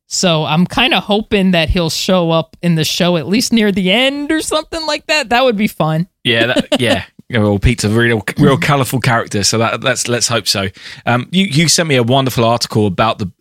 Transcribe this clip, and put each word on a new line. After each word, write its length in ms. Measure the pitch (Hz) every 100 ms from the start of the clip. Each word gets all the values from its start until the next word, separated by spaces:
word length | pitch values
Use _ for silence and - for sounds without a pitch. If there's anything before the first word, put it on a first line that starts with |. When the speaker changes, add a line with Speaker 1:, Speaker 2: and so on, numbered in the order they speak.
| -
Speaker 1:
So 360 | - 185 160
I'm 220 | 151 160 180
kinda 340 | - 247 226
hoping 520 | - 208 - 208 190
that 180 | 175 156
he'll 200 | 185 165
show 400 | - - 185 165
up 260 | 165 160 -
in 140 | 175
the 100 | 160
show 320 | 156 - 175 175
at 120 | 151
least 240 | 220 -
near 200 | 233 214
the 180 | 196 180
end 400 | 214 269 285 294
or 80 | 320
something 420 | - 523 311 330 311
like 200 | 302 -
that. 240 | 311 233
That 140 | 240
would 120 | 262 202
be 120 | 208
fun. 400 | - 156 156 175 _
Speaker 2:
Yeah, 220 | 131 117 117
that, 200 | 180 -
Speaker 1:
<laughs> 80 | -
Speaker 2:
yeah. 240 | 117 90 - _ -
Yeah, 100 | 120
well, 180 | 104 101
Pete's 260 | 123 120
a 60 | 104
real, 320 | 113 117 113 - -
real 180 | 147 131
colourful 440 | - 143 123 131
character, 440 | 131 117 92 104
so 140 | 95 113
that, 260 | 113 117
let's, 240 | 131 117 -
let's 200 | 120 -
hope 200 | 117 -
so. 200 | 101 95 - - -
Um, 240 | - 123 -
you, 140 | 180
you 240 | 196 139 165
sent 180 | - 165
me 100 | 131
a 60 |
wonderful 400 | 117 135 131 127
article 440 | 113 117 - 113 104
about 320 | 87 113 110
the, 120 | 101 -